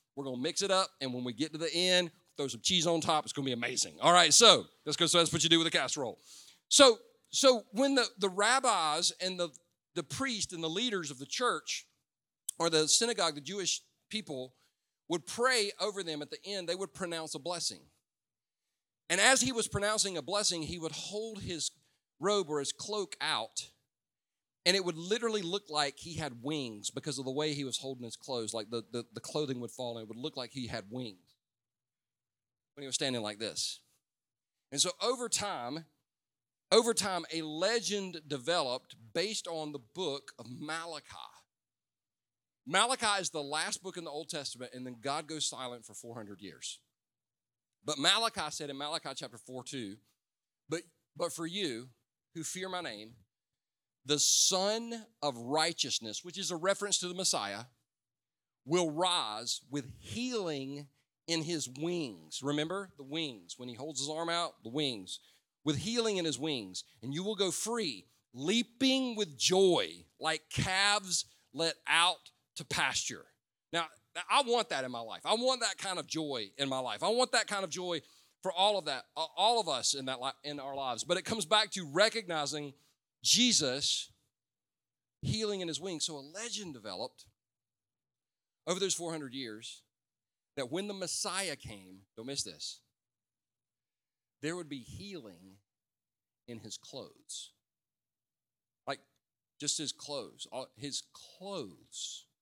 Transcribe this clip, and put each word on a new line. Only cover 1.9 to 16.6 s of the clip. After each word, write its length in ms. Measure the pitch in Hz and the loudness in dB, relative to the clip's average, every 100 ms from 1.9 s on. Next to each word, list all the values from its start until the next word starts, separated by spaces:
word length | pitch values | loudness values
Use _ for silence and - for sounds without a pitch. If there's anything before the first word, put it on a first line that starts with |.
| 180 170 - _ - | 4 4 -4 _ -4
throw 100 | 139 | -4
some 140 | 113 | -2
cheese 260 | - 180 165 | 2 4 4
on 140 | 165 | 4
top. 240 | 170 156 - | 4 2 0
It's 80 | |
gonna 120 | 143 135 | -2 -2
be 60 | |
amazing. 480 | 120 123 127 87 78 | 0 -2 0 -2 4
All 140 | 143 | 8
right, 200 | 175 160 | 10 10
so 340 | - 226 147 85 _ 151 | 12 12 10 6 _ -4
that's 100 | 147 | 2
'cause 160 | 165 | 4
that's 220 | 175 160 | 6 6
what 100 | 170 | 4
you 60 | 165 | 6
do 80 | 165 | 6
with 100 | 160 | 6
a 40 | |
casserole. 500 | 170 131 151 120 - - - - - - | 2 0 -2 -4 -6 -16 -20 -20 -18 6
So, 300 | - 269 220 - _ _ | 10 10 10 0 _ _
so 360 | - 269 240 - | 4 6 6 2
when 240 | 202 277 269 | 2 4 4
the, 120 | 214 - | 2 0
the 120 | 196 | 0
rabbis 840 | 185 214 269 254 190 156 156 175 - | 4 4 6 4 4 2 2 0 0
and 180 | 185 180 | -4 -2
the, 120 | 175 - _ _ _ 170 | -4 -6 _ _ _ -8
the 80 | |
priest 500 | - - 262 214 139 | -6 -4 -2 -2 -4
and 100 | 170 | -4
the 60 | 160 | -4
leaders 420 | 180 247 196 147 | -2 -2 -2 -6
of 60 | 131 | -10
the 60 | 135 | -8
church 600 | - 247 170 - - - _ _ _ _ _ - - | -2 0 -2 -4 -8 -10 _ _ _ _ _ -10 0
or 120 | 170 | 4
the 180 | 156 151 | 4 6
synagogue, 480 | - 233 220 170 147 | 4 4 2 0 -2
the 60 | |
Jewish 400 | 135 202 175 - - _ - | -6 -4 -2 -2 -6 _ -10
people, 440 | 220 - 131 131 _ _ _ _ _ - | -8 -6 -8 -8 _ _ _ _ _ -4
would 160 | 170 - | -4 -2
pray 460 | - 254 247 202 180 | 0 4 4 2 0
over 240 | 202 196 | -4 -2
them 180 | 165 151 | -4 -6
at 80 | 147 | -6
the 160 | 156 185 | -10 -6
end, 220 | 196 | -4